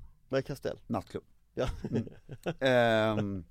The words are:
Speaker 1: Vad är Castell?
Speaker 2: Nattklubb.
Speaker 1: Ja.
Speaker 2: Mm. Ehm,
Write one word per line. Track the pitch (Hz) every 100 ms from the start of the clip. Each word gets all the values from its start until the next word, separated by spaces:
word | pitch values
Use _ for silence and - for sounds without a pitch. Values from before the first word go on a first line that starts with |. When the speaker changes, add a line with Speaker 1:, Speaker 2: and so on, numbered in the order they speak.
| - - _
Speaker 1:
Vad | 135
är |
Castell? | - - - - -
Speaker 2:
Nattklubb. | 110 - - - _ _
Speaker 1:
Ja. | - 127 - -
Speaker 2:
Mm. | 135 - - - 143 - -
Ehm, | 135 123 117 110 110 107 101 95 -